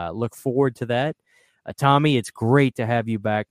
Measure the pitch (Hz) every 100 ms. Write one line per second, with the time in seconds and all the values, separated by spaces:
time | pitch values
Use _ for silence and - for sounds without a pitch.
0 | 85 98 117 - 135 123 135 120 117 120
1 | 151 - _ _ _ _ - - 139 143
2 | 151 127 - - 113 139 135 - 113 120
3 | 113 110 107 107 104